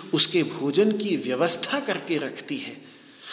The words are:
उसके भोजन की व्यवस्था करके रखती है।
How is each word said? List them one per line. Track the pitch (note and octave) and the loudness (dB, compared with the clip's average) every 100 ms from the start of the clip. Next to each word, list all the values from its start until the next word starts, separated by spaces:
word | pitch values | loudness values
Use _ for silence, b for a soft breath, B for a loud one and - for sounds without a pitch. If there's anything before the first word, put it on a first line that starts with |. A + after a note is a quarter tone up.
| B | B
उसके | D3+ - F3+ | 2 4 4
भोजन | D3 - C#3 D3+ A3 | 2 0 0 4 4
की | G#3 G#3 D3 | 2 0 0
व्यवस्था | A#2+ B2+ E3+ - - C#4+ | 0 0 2 2 0 -2
करके | C4+ F#3 - D3+ | -2 -4 -2 -2
रखती | C3+ - - C#3 | -2 -8 -8 -8
है। | - A2+ - B B B B | -8 -12 -18 B B B B